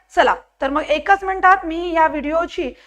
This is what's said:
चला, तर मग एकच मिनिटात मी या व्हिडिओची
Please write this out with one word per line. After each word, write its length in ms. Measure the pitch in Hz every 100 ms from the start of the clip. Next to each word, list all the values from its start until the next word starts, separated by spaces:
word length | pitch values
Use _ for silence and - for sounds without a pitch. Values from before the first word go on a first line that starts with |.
| _ 359
चला, 200 | 262 180 - -
तर 80 | 269
मग 120 | 285
एकच 420 | 302 302 302 392
मिनिटात 340 | 381 381 370 381
मी 300 | 339 330 349
या 140 | 330 320
व्हिडिओची 640 | 294 285 330 339 - 277 -